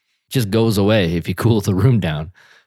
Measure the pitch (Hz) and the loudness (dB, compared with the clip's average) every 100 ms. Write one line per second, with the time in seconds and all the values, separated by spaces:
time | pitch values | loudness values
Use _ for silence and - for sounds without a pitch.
0 | _ _ _ 135 104 110 113 101 101 110 | _ _ _ -4 -2 0 0 2 2 2
1 | 85 85 82 92 113 113 95 92 120 120 | 2 -2 -4 -2 0 0 0 0 2 2
2 | 85 76 85 - _ _ | 0 -4 -8 -16 _ _